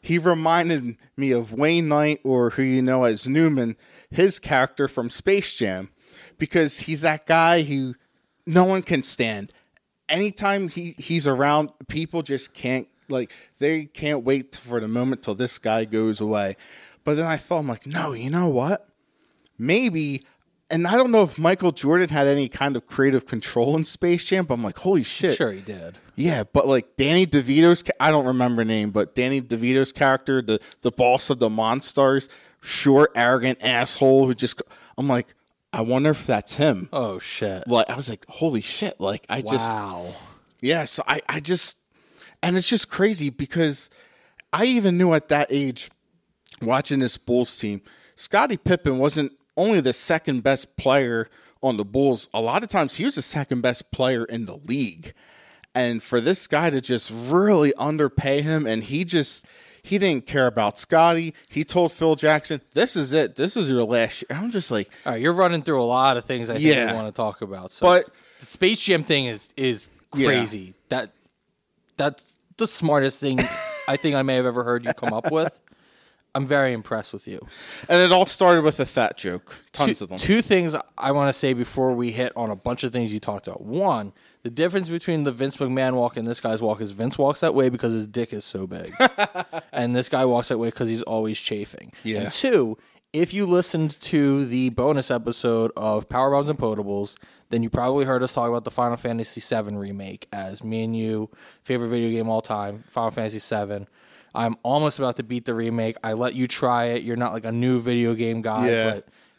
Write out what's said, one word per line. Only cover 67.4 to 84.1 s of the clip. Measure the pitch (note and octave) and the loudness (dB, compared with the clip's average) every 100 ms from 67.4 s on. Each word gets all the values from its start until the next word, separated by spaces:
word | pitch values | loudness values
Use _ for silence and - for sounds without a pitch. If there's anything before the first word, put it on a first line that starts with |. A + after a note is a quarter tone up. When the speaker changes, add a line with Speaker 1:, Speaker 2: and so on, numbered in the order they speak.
Speaker 2:
about. | G#2 F#2+ F#2 | -10 -10 -14
So | - F3 | 2 6
Speaker 1:
But | F3+ - _ _ _ | 6 4 _ _ _
Speaker 2:
the | - | -16
Space | - F#3 A3+ | -2 0 0
Jam | - F3 | 0 0
thing | D#3 D3 B2+ | 2 0 0
is, | G#2+ - - | -6 -12 -4
is | C3+ A2 - _ _ C#3 | -2 -2 -8 _ _ 0
Speaker 1:
Yeah. | C3+ | 2
Speaker 2:
crazy. | B2+ A2+ G#2 F#2 - _ | 2 0 -8 -14 -20 _
That, | B2+ A2 _ _ _ _ _ _ _ _ - | -6 -6 _ _ _ _ _ _ _ _ -4
that's | C#3+ C#3+ - - _ - | -4 -4 -20 -20 _ -6
the | A3 | -6
smartest | - E3 D3 C3+ C3+ | -2 2 2 2 -2
thing | C#3+ C3 B2 - | -4 0 -2 -4
Speaker 1:
<laughs> | - - - | -10 -10 -4
Speaker 2:
I | C#3 | -2
think | D#3+ C#3 | 0 0
I | |
may | C3+ B2+ | 0 0
have | B2+ | 0
ever | A#2+ | -2
heard | A#2+ A#2+ A#2+ | -2 -2 -2
you | |
come | D#3 C#3 | -4 -4
up | A2 D3+ | -4 -2
with. | D#3 E3+ _ _ _ _ _ _ _ _ - | -2 -2 _ _ _ _ _ _ _ _ -8
I'm | C3+ | 0
very | C#3+ C3+ | 2 2
impressed | A#2 - A2 - | -2 -6 -8 -8
with | G#2 - | -16 -14
you. | F#2+ - - - - - | -16 -16 -20 -18 -18 2
Speaker 1:
And | F3 | 4
it | F3+ | 6
all | F3+ F#3 | 6 4
started | - F#3 F3 | 4 6 6
with | D#3 D3 | 4 0
a | C3 | -2
fat | - A2+ - | 0 0 -2
joke. | F#2+ F2+ _ - _ | -8 -8 _ -20 _
Tons | - C#3 A2 | 0 0 0
Speaker 2:
Two, | F#2+ | -6
Speaker 1:
of | |
them. | F#2 | -6
Speaker 2:
two | - G#3+ | 2 2
things | - F#3+ E3+ D3+ - - | 4 2 2 -4 -8 -6
I | C3+ | -2
wanna | C#3+ C#3 | 2 0
say | C3 C#3 | 0 0
before | B2 A#2 - C3 | 0 -2 -2 0
we | B2 A#2+ | 0 -2
hit | A2+ B2 - | -2 -4 -4
on | A#2 | -6
a | G2+ | -6
bunch | A#2+ B2 | -6 -6
of | B2+ | -4
things | A#2+ A2+ | -4 -4
you | G#2+ | -4
talked | - G2+ - | -6 -8 -10
about. | F#2 | -14
One, | G2+ C#3+ G3 B2+ G2+ | -8 -2 0 0 -4